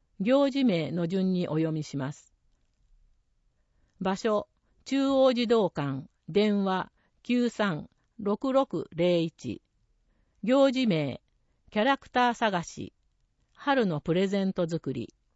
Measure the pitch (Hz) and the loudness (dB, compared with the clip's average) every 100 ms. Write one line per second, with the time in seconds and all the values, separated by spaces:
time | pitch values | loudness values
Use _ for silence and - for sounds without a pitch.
0 | _ - 196 269 277 269 254 170 143 165 | _ -6 2 4 2 2 2 2 -2 -2
1 | 170 190 185 180 180 156 160 156 147 143 | -2 0 0 0 -2 -2 -2 -4 -6 -6
2 | 135 147 _ _ _ _ _ _ _ _ | -6 -10 _ _ _ _ _ _ _ _
3 | _ _ _ _ _ _ _ _ _ - | _ _ _ _ _ _ _ _ _ -6
4 | 190 190 226 208 - _ _ _ - 269 | -4 -2 0 -2 -4 _ _ _ -4 0
5 | 269 269 262 240 233 233 190 - 143 135 | 2 4 4 4 2 2 2 -2 -4 -6
6 | - _ - 160 214 202 190 185 - _ | -10 _ -4 0 2 2 0 -2 -6 _
7 | _ _ - 247 240 - 202 151 - _ | _ _ -4 0 0 -2 -4 -4 -8 _
8 | _ - 202 208 269 262 269 170 - 156 | _ -10 -6 -4 0 0 0 -4 -8 -2
9 | 180 175 165 - 123 101 _ _ _ _ | 2 2 0 -6 -10 -10 _ _ _ _
10 | _ _ _ _ 196 262 277 262 247 165 | _ _ _ _ 0 4 4 4 0 0
11 | 143 - _ _ _ _ _ 214 233 277 | -2 -6 _ _ _ _ _ -2 0 0
12 | - 247 247 233 226 185 160 - 104 _ | -2 0 0 0 -2 -2 -6 -12 -14 _
13 | _ _ _ _ _ - - 269 214 151 | _ _ _ _ _ -10 0 2 2 -2
14 | - 170 196 196 190 190 170 165 - 123 | 0 0 0 0 -2 -2 -2 -4 -6 -8
15 | 113 - _ | -8 -14 _